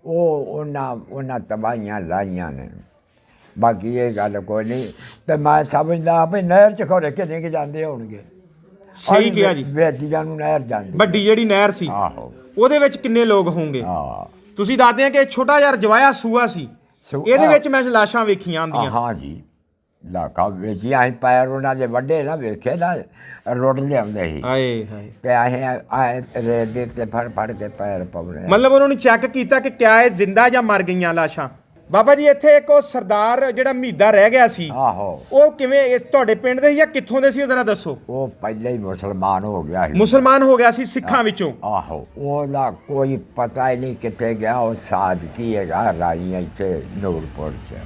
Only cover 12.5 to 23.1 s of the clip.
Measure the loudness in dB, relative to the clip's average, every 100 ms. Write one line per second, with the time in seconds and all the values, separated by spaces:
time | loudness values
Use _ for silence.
12.5 | 0 2 4 2 0 -2 0 2 2 2
13.5 | -2 -4 -6 -6 -6 -6 -10 -14 -20 _
14.5 | -6 -2 4 4 4 2 2 0 0 2
15.5 | 4 4 2 2 4 4 2 -2 0 0
16.5 | -4 -12 -16 _ _ -10 -6 2 4 6
17.5 | 4 4 -2 2 2 2 0 0 -2 -2
18.5 | -4 -4 -2 -2 -2 -4 -6 -12 -16 -20
19.5 | _ _ _ _ _ -10 -8 -6 -2 -2
20.5 | -2 -8 -6 -2 0 0 0 2 2 2
21.5 | -2 -4 -4 -2 -4 -2 -4 -2 -6 -6
22.5 | -6 -6 -2 -4 -4 -10